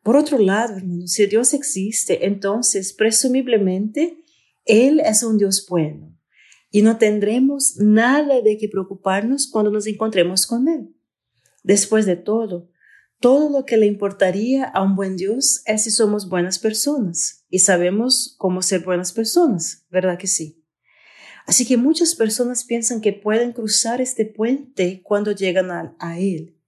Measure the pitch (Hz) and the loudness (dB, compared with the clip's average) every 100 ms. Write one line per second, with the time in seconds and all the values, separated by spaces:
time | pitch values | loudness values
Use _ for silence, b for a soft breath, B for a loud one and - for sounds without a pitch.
0 | 202 277 302 269 190 202 233 190 185 175 | 4 4 4 2 2 2 -2 -6 -8 -8
1 | 175 - 202 214 254 277 - 196 196 220 | -6 0 2 2 2 0 -4 -6 -4 -4
2 | - - 202 196 196 214 247 202 190 - | -2 -2 0 -2 -2 -2 -2 -2 -6 0
3 | 214 220 262 262 254 226 190 185 214 - | 0 2 0 0 0 0 0 0 -4 -2
4 | 339 - b b b b - 220 262 302 | -4 -4 b b b b 2 4 6 4
5 | 220 214 226 214 202 196 - 175 151 151 | 2 0 0 2 2 0 -2 -2 -2 -6
6 | 156 - _ b b b b 208 214 226 | -18 -20 _ b b b b 2 4 4
7 | 214 214 202 240 269 277 - - 208 214 | 2 2 0 2 0 0 -4 2 4 6
8 | 240 285 294 262 214 214 214 196 190 190 | 4 2 2 2 2 0 -4 -4 -8 -6
9 | 190 190 220 277 - 220 208 208 208 214 | -2 0 0 -2 -2 0 0 0 -4 -4
10 | 220 208 175 185 - 233 277 311 214 _ | -2 0 0 0 -2 0 0 -2 -8 _
11 | _ _ _ _ _ _ - 202 - 220 | _ _ _ _ _ _ 0 0 2 0
12 | 196 180 - 220 220 175 175 b b b | 2 -2 -2 -2 -2 -8 -12 b b b
13 | b _ 240 277 302 277 262 226 208 202 | b _ 4 4 4 0 0 2 2 2
14 | 202 190 185 190 233 269 262 - 196 196 | -6 0 0 2 0 0 0 0 0 0
15 | 196 185 196 240 262 - - 214 226 - | -2 -4 -4 -2 -2 -2 -2 -4 -2 0
16 | 214 208 190 180 180 185 220 220 285 294 | 0 0 -2 -2 -2 -2 -4 -2 -2 -2
17 | 185 170 - - _ 180 196 180 175 202 | -4 -4 -8 -10 _ 0 2 2 2 0
18 | 247 262 - _ 190 185 185 185 165 180 | 0 -2 -4 _ -2 -2 -2 -2 -2 -4
19 | 185 - 220 349 330 180 - - _ 180 | -2 -4 -2 2 2 0 -4 -12 _ -2
20 | 185 175 185 - 156 _ _ _ B B | 0 -2 -4 -4 -6 _ _ _ B B
21 | B B B B - - 233 247 262 320 | B B B B -2 -2 2 2 2 2
22 | 330 - 220 214 240 247 - 233 233 233 | 0 0 -2 0 -4 -4 -4 -4 -2 -2
23 | 214 196 214 220 240 240 220 - 226 247 | -2 -2 -2 0 -2 -4 -2 -2 -2 -2
24 | 254 - 214 214 226 277 - - 180 190 | -4 -2 -4 -2 -2 -2 -4 -4 -4 -4
25 | - 202 208 185 190 175 185 170 165 - | -4 -2 -2 -2 -2 0 -2 -6 -10 -10
26 | 170 170 196 165 165 _ | -10 -4 -4 -4 -10 _